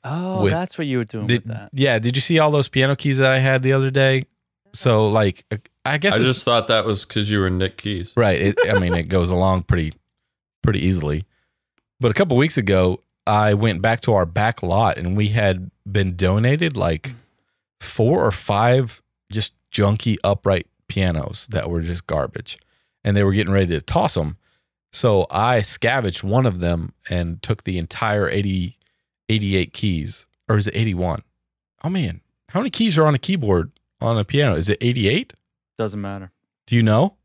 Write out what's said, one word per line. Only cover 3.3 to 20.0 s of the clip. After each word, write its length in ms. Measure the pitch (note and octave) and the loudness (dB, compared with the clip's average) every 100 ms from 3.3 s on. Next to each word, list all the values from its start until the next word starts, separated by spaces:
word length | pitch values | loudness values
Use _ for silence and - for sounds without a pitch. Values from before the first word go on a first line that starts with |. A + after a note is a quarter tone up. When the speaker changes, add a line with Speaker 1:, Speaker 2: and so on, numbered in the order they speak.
Speaker 2:
I 60 | C3 | 4
had 240 | C3 C3 | 2 2
the 100 | C3 | 2
other 180 | C3+ C3+ | 2 2
day? 360 | C3 C3+ C3 C3+ _ _ _ _ | 2 2 2 -2 _ _ _ _
So, 360 | - B2+ A2 G#2+ | -4 2 4 4
like, 360 | G#2+ G#2 - _ | 4 2 -2 _
uh, 60 | G#2+ - _ | -10 -10 _
I 140 | - D3 | -4 -2
guess 160 | F#3+ | 0
Speaker 3:
I 40 | G3 | 2
Speaker 2:
it's 100 | B2+ | 2
Speaker 3:
just 160 | B2 | 0
thought 240 | - A#2+ G2 | 2 0 2
that 160 | A2+ | 0
was 200 | G#2 G2+ | 2 -4
'cause 240 | - A2+ G#2 | -4 -4 0
you 120 | G#2 | 0
were 100 | F#2+ | 0
Nick 260 | F2+ F#2 - | 0 -4 -4
Keys. 360 | G#2 G2 F2 - | -8 -6 -6 0
Speaker 2:
Right. 240 | A2 F2+ | 2 2
It, 180 | G2 G2+ A#4+ | 0 2 0
I 80 | G#2+ | 2
mean, 160 | F2+ | 0
it 140 | F2 E2 | -2 0
goes 220 | F#2 F2 | 0 2
along 340 | F2+ F#2+ F#2 | 2 2 0
pretty, 300 | E2+ F#2+ D#2 - _ _ _ _ _ _ | 0 -2 -2 -8 _ _ _ _ _ _
pretty 160 | - G2 F2+ | -2 0 0
easily. 380 | F#2+ D2 D2+ F#2+ _ _ _ _ _ _ _ | 0 -2 -4 -8 _ _ _ _ _ _ _
But 140 | B2 | -2
a 20 | |
couple 220 | G#2+ F#3+ B2+ | 0 2 2
weeks 200 | D3+ C#3 | 2 0
ago, 440 | G2+ F#2+ F#2 - _ _ - | 2 4 4 0 _ _ 0
I 280 | G#2+ G#2+ | 2 4
went 280 | G2+ A2 F2+ | 2 0 0
back 180 | A2 A2+ | 0 0
to 100 | - | 0
our 100 | G#2 | 2
back 380 | E2+ F2 G#2+ - | 0 0 -2 -2
lot, 340 | F2+ F#2 A2 B1+ | -2 0 0 0
and 200 | F2 G2 | -2 -2
we 120 | G#2 | 0
had 400 | G#2+ G2+ F#2 F#2 _ - | 0 0 0 -6 _ -6
been 240 | G2+ F#2 F2 | -2 -2 0
donated, 600 | F#2 G2+ A#2 D3+ E3+ B2 | 0 2 2 0 -2 -2
like, 360 | E2+ D#2+ - A#2 _ _ _ _ _ _ | -2 -4 -6 -16 _ _ _ _ _ _
four 440 | - - A2+ F3 | -14 0 2 4
or 60 | G#2+ | 2
five 720 | F#2+ - G2+ A#2 C3 A#2+ - _ _ _ | -2 -2 0 4 2 0 -8 _ _ _
just 240 | G#2 G#2+ _ _ | -8 -8 _ _
junky 440 | - G2+ G#2+ | 0 0 2